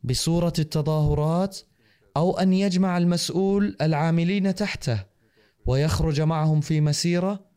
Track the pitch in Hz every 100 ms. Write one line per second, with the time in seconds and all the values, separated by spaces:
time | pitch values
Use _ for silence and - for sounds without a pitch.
0 | 123 123 - 170 170 165 151 156 147 156
1 | 151 151 151 170 196 196 - _ _ _
2 | _ - 175 - 190 185 196 180 190 175
3 | 175 175 - 175 196 202 202 - 156 151
4 | 165 165 170 202 190 185 208 - - 110
5 | 98 _ _ _ _ _ - 131 156 -
6 | 160 147 156 160 156 156 147 156 151 147
7 | 170 175 185 202 _